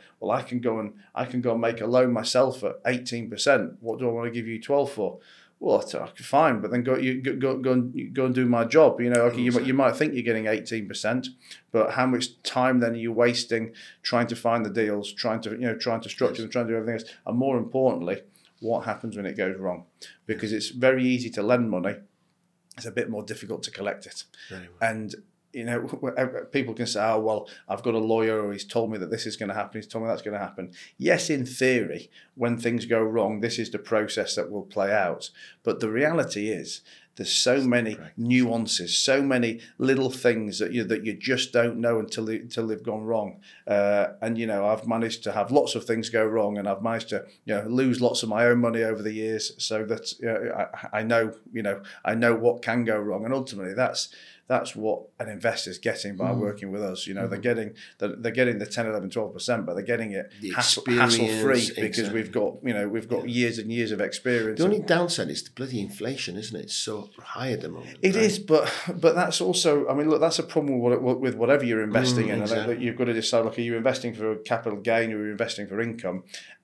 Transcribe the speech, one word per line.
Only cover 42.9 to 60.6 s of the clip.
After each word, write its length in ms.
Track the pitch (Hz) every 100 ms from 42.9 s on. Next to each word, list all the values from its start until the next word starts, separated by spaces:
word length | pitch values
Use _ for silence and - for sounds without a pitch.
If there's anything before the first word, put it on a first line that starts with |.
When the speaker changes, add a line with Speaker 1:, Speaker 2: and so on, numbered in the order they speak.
| 107
Speaker 1:
wrong. 380 | 110 113 104 - - - -
Uh, 420 | 104 101 104 98 -
and, 160 | 113 113
you 80 | 113
know, 220 | 101 104
I've 200 | 110 117
managed 360 | 113 113 -
to 80 | 107
have 180 | 104 98
lots 220 | 139 - 117
of 80 |
things 260 | - 113 107
go 120 | 117 110
wrong, 340 | 113 104 104
and 100 | 98
I've 140 | 98
managed 260 | 113 113 -
to, 160 | 98 - - -
you 100 | 104
know, 80 | 110
lose 320 | 123 131 113
lots 220 | 123 113
of 80 | 110
my 160 | 107 120
own 140 | 120
money 240 | 120 113
over 180 | 113 107
the 120 | 107
years, 380 | 107 110 110 - -
so 260 | - 107 107
that, 280 | 113 - -
you 80 | 117
know, 400 | 110 117 - 98 - -
I, 60 | 107
I 40 |
know, 300 | 110 117 110 - -
you 120 | 117
know, 180 | 104 98 - - -
I 80 |
know 220 | 113 117 113
what 260 | 117 -
can 240 | - 120 117
go 140 | 107
wrong. 260 | 104 98 113
And 80 |
ultimately, 400 | 131 127 101 95
that's, 360 | 101 123 - - - - - -
that's 280 | 127 - 107
what 280 | 107 - - -
an 100 | 110
investor's 480 | 101 113 110 - 87
getting 380 | 117 98 101 95
by 140 | 95
Speaker 2:
Mm. 80 | 120
Speaker 1:
working 320 | 104 104 98
with 100 | 98
us. 240 | 101 92 -
You 80 |
know, 140 | 98 95
they're 100 | 101
Speaker 2:
Mm-hmm. 40 |
Speaker 1:
getting 300 | 120 113 104 - - -
the, 80 | 104 -
they're 140 | 117
getting 260 | 113 127 107
the 80 | 104
ten, 220 | - 113
eleven, 200 | 107 95
twelve 200 | 117 107
percent, 320 | 90 - 113 85
but 80 | 87
they're 80 |
getting 280 | 104 117 110
it 180 | 98 - 101
Speaker 2:
The 80 | 101
Speaker 1:
hassle, 340 | 123